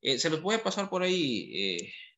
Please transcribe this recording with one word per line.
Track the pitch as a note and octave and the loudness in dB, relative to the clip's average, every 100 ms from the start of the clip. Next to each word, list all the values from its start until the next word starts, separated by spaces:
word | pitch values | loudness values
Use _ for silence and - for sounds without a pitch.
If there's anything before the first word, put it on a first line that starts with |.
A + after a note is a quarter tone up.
Eh, | - B2+ | 2 2
se | E3 | 2
los | D#3 | 2
voy | F3+ | 2
a | A3 | 2
pasar | A3 F#3+ G3 | 0 -2 -2
por | F#3 | 0
ahí, | F#3 F#3 D3 A2 - | 2 2 2 0 -4
eh, | E2+ G2 F2 - - - | -2 -2 -2 -6 -12 -18